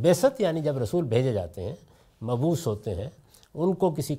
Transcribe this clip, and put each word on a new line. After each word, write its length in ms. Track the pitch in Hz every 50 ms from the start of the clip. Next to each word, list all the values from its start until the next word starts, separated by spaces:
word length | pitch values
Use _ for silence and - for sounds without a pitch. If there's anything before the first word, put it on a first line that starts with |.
| 120
بعثت 380 | 170 175 175 262 277 269 -
یعنی 200 | 202 170 160 165
جب 160 | 147 151 139
رسول 280 | 135 120 101 - 175 165
بھیجے 280 | 120 110 120 131 135 110
جاتے 300 | 98 87 82 - 95 92
ہیں، 120 | 107 156 - - _ - _ _ _ _ -
مبعوث 460 | 110 113 123 120 139 170 165 - -
ہوتے 280 | 117 104 104 - 110 92
ہیں، 140 | 85 110 151 - - - _ - - - _ -
ان 200 | 147 165 190 180
کو 180 | - 196 180
کسی 240 | 151 156 135 - 147